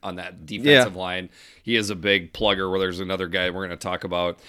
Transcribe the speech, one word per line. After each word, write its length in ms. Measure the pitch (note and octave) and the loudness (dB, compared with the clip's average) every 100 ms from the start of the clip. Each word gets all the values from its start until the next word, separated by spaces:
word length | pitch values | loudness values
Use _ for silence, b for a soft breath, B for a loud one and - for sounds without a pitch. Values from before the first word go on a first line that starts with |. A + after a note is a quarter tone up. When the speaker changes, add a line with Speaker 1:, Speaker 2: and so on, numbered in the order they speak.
Speaker 1:
on 140 | F#2+ F2+ | -10 -8
that 300 | F2+ F2+ D#2 | -10 -14 -10
defensive 480 | G2+ C#3+ C#3 A#2 | 0 6 6 6
Speaker 2:
Yeah. 40 | F2+ | 0
Speaker 1:
line. 300 | F2+ F#2 F2+ b b b | -4 -6 -8 b b b
He 140 | A2 A2+ | 0 0
is 140 | G2+ | 0
a 40 | |
big 380 | F#2+ G2+ G2 E2 | -2 2 2 2
plugger, 380 | - G#2+ F#2+ F#2+ | 0 2 2 0
where 80 | F#2+ | 0
there's 200 | F#2 F2+ | 0 -2
another 280 | F#2 F#2+ F2+ | -4 -4 -2
guy 220 | F#2 F2+ | -2 -2
we're 120 | F2+ | -4
gonna 120 | F#2 F2 | -8 -8
talk 280 | F#2+ F2+ | -6 -6
about, 340 | F#2 F2 F2 - | -4 -2 -2 -4